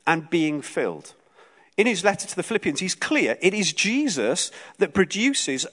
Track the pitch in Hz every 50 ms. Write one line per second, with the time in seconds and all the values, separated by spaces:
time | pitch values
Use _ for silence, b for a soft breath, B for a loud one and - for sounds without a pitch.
0 | _ 156 165 165 156 - - 170 160 151 151 147 - - - 165 135 95 82 73
1 | - - - _ b b b b b b b b b b b - 220 247 220 170
2 | 175 208 190 - - - - 180 165 - 226 202 - - 143 - 185 185 - -
3 | - - 302 294 226 110 117 - - 185 202 214 190 156 151 - - 196 233 277
4 | 302 277 175 135 104 113 151 - - - B B B B B - 196 - - 190
5 | 190 - - 196 226 269 277 - - - 135 127 - -